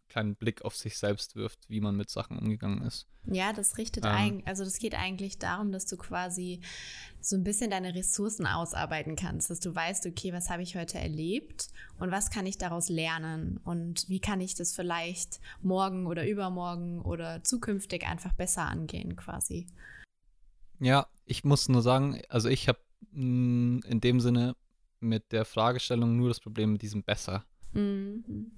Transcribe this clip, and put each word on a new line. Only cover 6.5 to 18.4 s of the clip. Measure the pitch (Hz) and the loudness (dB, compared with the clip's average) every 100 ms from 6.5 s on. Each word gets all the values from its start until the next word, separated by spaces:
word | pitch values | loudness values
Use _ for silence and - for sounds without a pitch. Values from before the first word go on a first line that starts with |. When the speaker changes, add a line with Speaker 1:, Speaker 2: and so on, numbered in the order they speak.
| 175 175 - - - - - | -8 -10 -14 -12 -14 -14 -6
Speaker 2:
so | - 190 | 0 0
ein | |
bisschen | 180 208 233 | 2 2 2
deine | 190 185 175 | 0 -2 0
Ressourcen | 185 - 208 - 139 | 2 4 2 -2 -2
ausarbeiten | 165 170 - 156 156 156 156 | -2 -2 -4 -2 -2 -4 -4
kannst, | 180 156 - | -4 -2 -2
dass | 165 | -2
du | 180 | -4
weißt, | 165 165 196 175 | -2 -2 -2 -4
okay, | 170 190 | -6 -6
was | 175 - | -2 -2
habe | 175 | -4
ich | 175 180 | -6 -6
heute | 170 - | -6 -4
erlebt | 156 156 160 240 - - - - - - | -4 -4 -2 -4 -6 -10 -10 -10 -14 -6
und | 180 | -2
was | 196 - | 0 0
kann | - 190 | 0 -4
ich | 202 | -4
daraus | 180 170 170 | -4 -2 0
lernen | 165 160 160 160 160 170 190 | 0 0 -2 -4 -4 -4 -6
und | - 170 170 165 - | -4 -4 -2 -4 -2
wie | 190 | -2
kann | 214 190 | 0 -2
ich | 185 | -2
das | - 170 | -2 -2
vielleicht | - 175 170 170 180 - - - - | 0 -2 -2 -4 -6 -8 -8 -14 -4
morgen | 190 185 190 185 180 | 2 2 2 0 -2
oder | 170 180 | 0 0
übermorgen | 202 185 180 175 175 175 170 | 0 -2 -4 -4 -4 -6 -4
oder | 175 165 165 165 | -4 -4 -6 -2
zukünftig | - 247 - 202 - 175 - | 0 0 0 -2 -2 -4 -4
einfach | 170 185 | -4 0
besser | - | 2